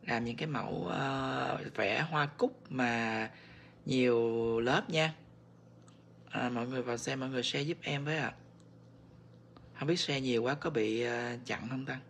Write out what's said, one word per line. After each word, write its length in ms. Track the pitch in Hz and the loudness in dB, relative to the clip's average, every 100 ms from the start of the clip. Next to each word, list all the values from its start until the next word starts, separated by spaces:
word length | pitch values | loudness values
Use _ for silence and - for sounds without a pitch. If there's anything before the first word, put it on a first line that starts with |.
| - | 0
Làm 180 | 117 117 | -2 -2
những 100 | 117 | -4
cái 120 | 156 | -2
mẫu, 400 | 131 - - - | -2 -2 -4 -2
ờ, 680 | - 139 135 131 135 131 - - - | -2 -2 -2 -2 -2 -2 -2 -6 -2
vẽ 260 | 101 117 | 0 2
hoa 240 | 160 156 147 | 0 0 0
cúc 460 | - 247 - - | 2 0 0 -8
mà 600 | 135 123 117 113 110 110 - - - - - - | 0 2 2 0 0 -4 -8 -20 -20 -20 -12 -2
nhiều 720 | 127 127 117 117 113 117 113 | 4 6 6 4 2 2 2
lớp 300 | 117 156 - | 4 2 2
nha. 240 | 160 156 156 - - - - - - - - - - - | 2 2 0 -16 -20 -20 -20 -20 -20 -20 -20 -20 -20 -10
À, 200 | - 123 | -4 -2
mọi 180 | 120 120 | -2 -2
người 140 | 131 | -2
vào 160 | 123 120 | -2 -2
xem, 220 | - 135 | -2 -2
mọi 100 | 131 | -2
người 140 | 131 | -2
share 200 | 120 139 | 0 -2
giúp 140 | 143 165 | -2 -4
em 240 | - 147 143 | -4 -2 0
với 120 | 160 | 0
ạ. 160 | 131 - - - - - - - - - - - - - - - | -2 -6 -20 -20 -20 -20 -20 -20 -20 -20 -20 -20 -20 -20 -20 -6
Không 80 | 143 | 0
biết 120 | 175 | 2
share 220 | - 143 | 2 0
nhiều 220 | 131 117 | 2 2
quá 120 | 120 143 | 2 0
có 140 | 170 | 0
bị, 320 | 139 107 113 | 2 2 2
ờ, 360 | 120 120 120 120 123 | 0 0 -2 -6 -6
chặn 240 | - 113 | -6 -4
không 160 | 131 135 | -6 -4
ta? 140 | 135 | -8